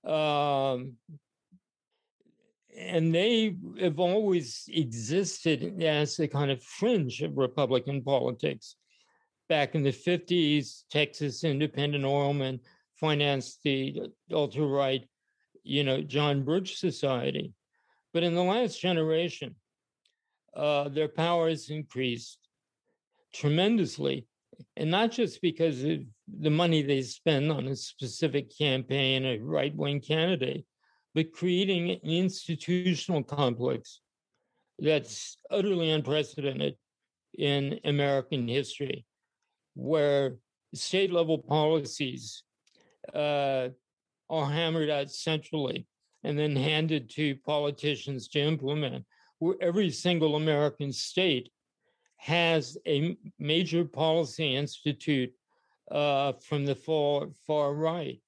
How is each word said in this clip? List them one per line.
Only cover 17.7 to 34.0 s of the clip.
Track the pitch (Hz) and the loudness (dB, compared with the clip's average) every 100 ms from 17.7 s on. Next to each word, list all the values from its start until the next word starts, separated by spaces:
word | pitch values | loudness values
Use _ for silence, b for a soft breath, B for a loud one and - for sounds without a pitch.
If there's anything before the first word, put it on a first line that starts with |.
| _ _ _ _ | _ _ _ _
But | 170 | 0
in | 170 170 | 2 2
the | |
last | 180 220 233 - | 2 2 0 -2
generation, | 185 170 160 160 170 - 131 - _ _ _ _ _ _ _ _ _ - | 0 2 2 2 0 -6 -12 -14 _ _ _ _ _ _ _ _ _ -4
uh, | 147 147 143 | 0 0 0
their | 139 151 | -2 -2
power | 151 165 170 165 | 0 2 2 2
has | 160 - | 0 -6
increased | 151 147 127 127 117 - - _ _ _ _ _ _ _ _ _ | -10 -8 -4 -2 -4 -10 -20 _ _ _ _ _ _ _ _ _
tremendously, | - 147 156 196 233 143 - 139 135 - _ _ - - - | -2 2 4 4 2 0 -2 -2 -2 -8 _ _ -20 -16 -6
and | 156 | 0
not | 185 226 | 2 0
just | 233 208 - | 0 -4 0
because | 175 160 165 127 | -2 2 0 0
of | 143 156 127 - - 202 | -2 -2 -6 -18 -18 -2
the | 156 | 2
money | 151 175 156 | 4 4 2
they | 139 135 | 2 0
spend | 123 - 165 143 147 | -2 -2 2 2 2
on | 143 131 | 0 -2
a | 131 | -6
specific | - - 127 - 160 139 - - | -8 -10 -10 -2 0 0 -4 -2
campaign, | 151 131 127 139 131 131 131 | 0 0 0 0 2 2 0
a | 113 | -4
right-wing | 123 156 147 151 143 143 | -2 0 0 -2 -2 -2
candidate, | - 160 170 180 127 143 - _ _ _ _ | -2 0 2 0 -2 -4 -10 _ _ _ _
but | 160 160 | -2 -2
creating | - 180 180 196 185 175 | 0 0 2 2 0 0
an | 185 | -4
institutional | 151 165 185 185 - 165 - 180 180 165 - 160 | 0 2 2 -2 -6 -6 0 2 2 0 0 -2
complex | - 143 135 117 127 131 - - | -2 2 2 2 -2 -2 -6 -20